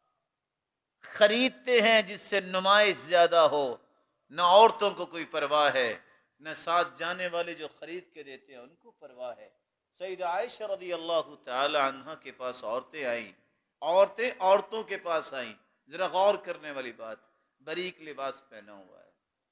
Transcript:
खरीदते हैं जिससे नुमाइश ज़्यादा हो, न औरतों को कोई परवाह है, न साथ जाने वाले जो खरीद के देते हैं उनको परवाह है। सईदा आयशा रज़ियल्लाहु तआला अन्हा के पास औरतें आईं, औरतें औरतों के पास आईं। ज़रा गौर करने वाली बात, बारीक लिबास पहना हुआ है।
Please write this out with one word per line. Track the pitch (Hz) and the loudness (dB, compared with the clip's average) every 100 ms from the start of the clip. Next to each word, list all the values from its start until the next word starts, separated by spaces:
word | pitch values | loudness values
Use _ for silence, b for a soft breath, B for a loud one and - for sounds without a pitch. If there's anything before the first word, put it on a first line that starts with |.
| _ _ _ _ _ _ _ _ _ _ | _ _ _ _ _ _ _ _ _ _
खरीदते | - - 208 226 254 - 254 247 | -12 2 4 4 0 -2 0 4
हैं | 214 220 190 | 4 4 0
जिससे | 202 - 202 | -8 -4 -4
नुमाइश | 185 185 196 208 208 156 | -2 0 4 6 4 0
ज़्यादा | 139 175 170 170 | 2 4 6 6
हो, | 151 147 135 113 _ _ _ _ _ | 4 4 -2 -4 _ _ _ _ _
न | 147 | 0
औरतों | 175 196 226 220 202 | 6 8 8 6 -4
को | 175 175 | -4 -8
कोई | 165 151 | -10 -8
परवाह | 156 143 151 143 | -4 0 2 2
है, | 131 120 95 _ _ _ _ | 2 0 -2 _ _ _ _
न | 156 151 | -14 -8
साथ | - 175 170 - | -2 0 0 -6
जाने | 165 185 180 | -8 -6 -6
वाले | 170 170 | -6 -6
जो | 165 151 | -8 -14
खरीद | _ 156 175 175 | _ -14 -14 -16
के | 160 | -20
देते | 139 131 _ | -18 -20 _
हैं | 131 | -20
उनको | 123 170 _ | -20 _ _
परवाह | _ 147 123 123 | _ -20 -14 -14
है। | 107 104 _ _ _ _ - | -14 -20 _ _ _ _ -14
सईदा | 190 180 180 | -12 -6 -4
आयशा | 180 240 - 214 | -4 -6 -8 -8
रज़ियल्लाहु | 190 180 170 165 165 143 147 | -8 -8 -8 -2 -2 -4 -10
तआला | - 127 143 151 135 | -8 -2 0 0 0
अन्हा | 131 131 156 | -4 -14 -16
के | 135 | -16
पास | 127 127 120 107 | -10 -10 -8 -6
औरतें | 120 123 156 131 | -6 -8 -8 -6
आईं, | 117 107 - _ _ _ _ | -6 -8 -18 _ _ _ _
औरतें | 147 185 196 - 247 - 185 | 0 4 2 0 -6 -2 2
औरतों | 202 202 220 | 2 2 -10
के | 214 196 | -8 -8
पास | 175 160 151 | -4 -4 -6
आईं। | 135 120 104 _ _ _ | -10 -12 -14 _ _ _
ज़रा | 160 185 | -6 -2
गौर | 185 196 196 | 2 2 2
करने | 180 165 151 | -4 -12 -10
वाली | 139 123 | -10 -10
बात, | 113 113 107 _ _ _ _ | -12 -14 -16 _ _ _ _
बारीक | 139 165 180 175 | -10 -8 -8 -10
लिबास | 156 135 135 120 | -16 -10 -10 -10
पहना | - 110 104 | -16 -20 -20
हुआ | 101 92 92 | -20 -20 -20
है। | 85 _ _ _ _ | _ _ _ _ _